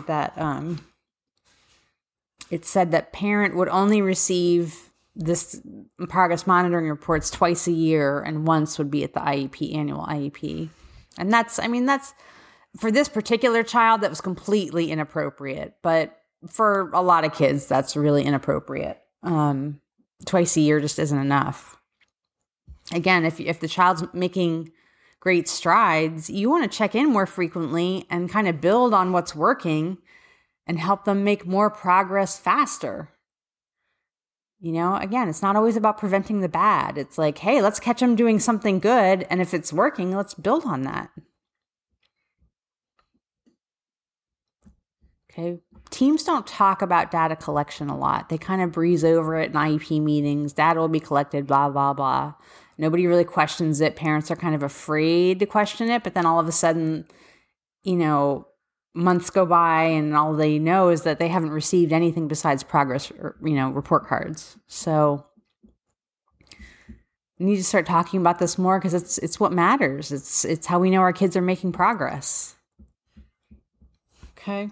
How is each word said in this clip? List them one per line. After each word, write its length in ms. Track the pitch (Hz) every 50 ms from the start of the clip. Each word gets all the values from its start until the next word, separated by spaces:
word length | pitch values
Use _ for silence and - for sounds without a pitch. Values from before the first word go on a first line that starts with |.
| 143 -
that, 280 | 156 147 143 - -
um, 500 | - 160 147 135 135 147 170 170 - - _ _ _ _ _ _ _ _ _ _ _ _ _ _ _ _ _ _ _ _ _ _ _ _ _ _ _ _ _ _ - - -
it 160 | 175 170 -
said 240 | - - 190 180 165
that 240 | 170 160 - - -
parent 420 | - 196 202 208 208 202 190 -
would 140 | 180 185 -
only 320 | 170 190 196 208 214 208
receive 880 | 196 190 185 - - - 185 180 175 175 175 175 170 160 - - - _ _ _ _ _ -
this 420 | 214 160 160 175 170 - - - - - - - 104 - _ _ - 180 -
progress 360 | - 185 185 165 170 165 -
monitoring 440 | 196 180 180 180 175 175 170 160 156
reports 400 | 147 147 - - 165 151 - -
twice 360 | - - 185 170 170 170 -
a 60 | 175
year, 480 | 170 160 160 160 160 151 143 139 143 143
and 260 | - 151 156 151 156
once 300 | 165 160 156 151 156 -
would 140 | - 147 139
be 140 | 151 147 139
at 100 | 143 -
the 80 | -
I 140 | - 143 139
E 120 | 139 135 135
P, 260 | - - 151 - 151
annual 300 | 156 151 143 139 143 -
I 140 | - 151 147
E 80 | 139 143
P. 420 | - - 151 147 156 160 165 160 - _ - - - - - _ -
And 160 | - 175 202
that's, 260 | 226 233 226 226 - -
I 80 | -
mean, 200 | 226 240 247 247
that's, 260 | 269 277 269 - - - _ _ - - - - - _ _ _ _ -
for 140 | - - 220
this 180 | 208 277 294 -
particular 540 | - 220 208 - 233 226 262 240 226 226
child, 380 | 226 - - 247 226 226 226 208
that 100 | 208 165
was 100 | 156 -
completely 680 | - 185 180 - - 202 208 214 180 135 156 170 165 151
inappropriate. 880 | 156 156 151 147 - 156 147 139 - - 139 135 131 147 - - _ _
But 380 | - 170 165 165 151 151 - _ _ _ _ _ 165 -
for 420 | - - 220 208 202 196 185 156
a 100 | - 180
lot 200 | 185 180 170 165
of 100 | 156 151
kids, 340 | - - 147 147 139 143 -
that's 300 | - 135 135 139 - -
really 280 | 147 147 151 143 143 135
inappropriate. 760 | 143 143 131 - - 147 147 - - 135 151 143 - - _ _ _ _ _
Um, 580 | - 180 170 151 151 147 139 135 139 151 147 - _ _ _ _ _ _ _ _ -
twice 320 | - - 180 175 160 -
a 40 | 165
year 200 | 151 147 151 151
just 180 | 143 143 - -
isn't 180 | 156 143 147
enough. 600 | 139 135 139 139 139 135 135 131 - - - - _ _ _ _ _ _ _ _ _ _ _ _ _ _ _ _ _ _ - - _ - -
Again, 320 | 170 175 151 190 185 170 160
if, 140 | 165 160 -
if 220 | - - 165 -
the 80 | 165 156
child's 340 | - 185 180 180 180 160 180 -
making 600 | - 180 185 175 180 190 175 165 160 165 165 160 _ _ _ _ _ _ _ _ _ _
great 280 | - 185 180 170 - -
strides, 800 | - - - 170 175 220 226 185 160 156 160 160 165 160 156 -
you 220 | - 196 202 247
want 140 | 311 349 262
to 120 | 196 -
check 200 | - 220 190 -
in 140 | 233 285 311
more 160 | 233 202 190
frequently 800 | - - 185 180 160 - 175 165 127 156 170 175 185 190 180 - -
and 180 | 175 175 180 175
kind 200 | 190 214 208 180
of 120 | 160 139
build 320 | 160 180 214 240 247 240
on 200 | 214 190 185 185
what's 240 | 180 175 170 - -
working 600 | 151 165 220 277 - - 165 156 151 156 180 185 - _ _ _ _ _ _ _ _ _ _ _ _ -
and 140 | - 170 160
help 240 | 165 190 202 196 -
them 180 | 202 196 202
make 240 | 196 208 202 202 -
more 240 | 175 185 196 214 208
progress 680 | 208 - - 185 180 190 196 185 196 196 196 185 - -
faster. 680 | - - 214 285 285 - - - 165 120 95 - 147 - _ _ _ _ _ _ _ _ _ _ _ _ _ _ _ _ _ _ _ _ _ _ _ _ _ _ _ _ _ _
You 140 | 190 165
know, 240 | 160 165 170 180 196
again, 320 | - - 190 220 254 240 170
it's 140 | 156 -
not 120 | 202 196 202
always 220 | 214 220 233 214
about 220 | 226 208 214 214 -
preventing 420 | 214 185 190 196 196 - 214 202
the 80 | 185 160
bad. 500 | 156 160 196 214 190 143 - - 135 143
It's 200 | 135 - - 160
like, 200 | 156 151 147 -
"Hey, 240 | 165 208 269 262
let's 160 | 196 196 196 -
catch 220 | - 233 233 -
them 160 | 254 247 233
doing 240 | 208 240 233 220 208
something 400 | - 240 226 208 - 208 190 180
good. 480 | 147 214 254 247 196 185 190 185 - -
And 100 | - 180
if 140 | 180 170 185
it's 180 | 160 - -
working, 440 | 151 175 226 294 - - 180 180 190
let's 180 | 196 190 - -
build 300 | - 151 196 262 330 -
on 180 | 233 151 131
that." 280 | 135 135 - - - - - - _ _ _ _ _ _ _ _ _ _ _ _ _ _ _ _ _ _ _ _ _ _ _ _ _ _ _ _ _ _ _ _ _ _ _ _ _ _ _ _ _ _ _ _ _ _ _ _ _ _ _ _ _ _ _ _ _ _ _ _ _ _ _ _ _ _ _ _ _ - _ _ _ _ _ _ _ _ _ _ _ _
Okay. 280 | - 170 170 175 175 170 _ _ _ - _ -
Teams 320 | - - 254 285 311 311
don't 240 | - 370 320 247 -
talk 340 | - - - 202 196 190 190
about 300 | 196 180 175 165 170 -
data 240 | - 165 160 160 160
collection 560 | 160 - 156 147 147 147 - - - 147 143
a 80 | 143 135
lot. 300 | 135 139 139 - - -
They 100 | 160 160
kind 240 | - - 190 190
of 80 | 180 170
breeze 340 | 170 170 165 175 175 151 160
over 300 | 160 165 165 156 156 160
it 160 | 160 156 -
in 60 | -
I 160 | 147 151 156
E 60 | 151 151
P 180 | - - 160 151
meetings. 540 | 151 151 147 147 147 147 143 147 147 143
Data 260 | - - 151 165 165 160
will 80 | 160
be 140 | 160 160 156
collected, 460 | 156 - 147 143 147 - - 143 139
blah, 220 | 135 139 139 143 143
blah, 240 | 139 139 139 139
blah. 420 | 139 143 135 131 131 131 139 147 147 _ _ - - - _ _ - -
Nobody 300 | 156 160 165 175 180 175
really 160 | 175 175 175
questions 560 | 175 - 175 151 147 - - 170 156 147 143
it. 160 | 156 151 151
Parents 340 | - 160 156 151 151 151 -
are 60 | 165
kind 180 | - 175 165 156
of 80 | 143
afraid 800 | 143 139 - - - - 151 151 156 165 170 175 180 185 185 185
to 60 | 208
question 440 | 202 - 214 208 - - - 226 226
it, 140 | 240 233 -
but 100 | 214 -
then 100 | 185 170
all 140 | 165 165 165
of 80 | 160
a 60 | 165
sudden, 540 | 156 - - 165 160 165 160 160 160 156 160 _ - _ _ _ _ _ _ _ _ _ _ _ _ _
you 140 | - 190 180
know, 500 | 175 160 151 147 143 143 143 139 139 - _ _ _ _ _ _ _ _ _ -
months 340 | 165 175 185 180 175 175 -
go 160 | - 196 185
by 380 | 160 175 170 170 165 160 160
and 340 | 165 165 160 156 151 151 151
all 180 | 147 151 156 156
they 220 | 151 156 151 151
know 320 | 151 156 160 180 190 185 175
is 140 | 170 156
that 160 | - 165 147 -
they 80 | 170
haven't 240 | 165 175 175 160 151
received 420 | 151 156 151 - 190 175 170 147
anything 360 | 160 165 170 170 160 170 160 143
besides 340 | 151 - - 156 139 135
progress, 480 | - - - 147 143 135 123 139 - -
or, 240 | - - - - - -
you 120 | - 160 147
know, 160 | 135 131 131
report 360 | 135 143 143 - 160 151 -
cards. 500 | - - - - - 156 - - - - _ _ -
So 580 | - - - 165 156 151 151 147 143 139 139 _ _ _ _ _ _ _ _ - _ _ _ _ _ _ _ _ _ _ _ _ _ _ _ _ - - - - - _ _ - - _ _ _ _ _ _ _ _ -
we 60 | 180
need 100 | 196 208
to 80 | 190 185
start 220 | - - 190 156
talking 340 | - 180 165 170 - - 185
about 180 | 170 170 175 -
this 180 | 180 170 -
more 240 | - 185 185 190 190
'cause 140 | 185 180 165
it's, 240 | 175 175 - - -
it's 220 | - 165 - -
what 100 | 208 170
matters. 600 | 180 175 170 196 254 277 190 131 139 143 147 -
It's, 320 | 143 139 - - - - -
it's 220 | - 160 156 -
how 120 | - 175 175
we 120 | 185 185
know 100 | 190 185
our 120 | 185 180
kids 240 | 175 - 196 180 -
are 60 | 185
making 300 | 180 185 185 - - 180
progress. 800 | 170 - 202 220 233 190 135 127 - 139 - - - - - - - _ _ _ _ _ - _ _ _ _ _ _ - - _ _ _ _ _ - _ _ _ _ _ _ _ _ _ _ _ _ _ - - _ -
Okay. 320 | - 202 202 202 208 208